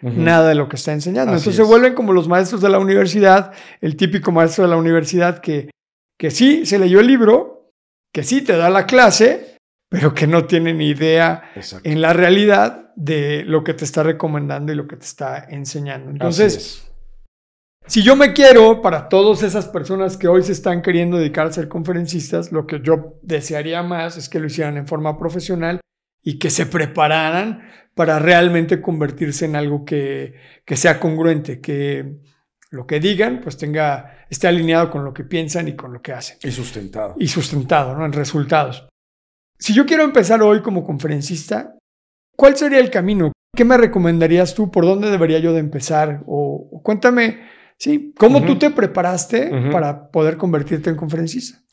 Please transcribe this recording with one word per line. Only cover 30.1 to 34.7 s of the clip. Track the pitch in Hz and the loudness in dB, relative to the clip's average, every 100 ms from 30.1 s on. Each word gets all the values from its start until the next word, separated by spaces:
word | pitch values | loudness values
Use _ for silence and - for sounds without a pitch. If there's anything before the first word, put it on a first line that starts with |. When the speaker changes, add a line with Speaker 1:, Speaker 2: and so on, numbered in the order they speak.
| 139 135 - _ _ | -8 -12 -16 _ _
Speaker 2:
que | - 147 | -8 0
sea | 170 151 | 0 0
congruente, | 165 156 165 156 151 127 | -2 0 0 -2 -6 -12
que | - 143 143 139 139 147 _ _ _ _ _ | -10 -6 -6 -6 -10 -16 _ _ _ _ _
lo | 135 123 | -16 -6
que | 151 | -2
digan, | 185 190 226 247 | -2 0 -2 -4
pues, | 160 - | -12 -10
tenga, | 151 151 151 135 - - - | -6 -2 -2 -4 -10 -20 -16
esté | - 180 | -2 0
alineado | 175 165 | 0 0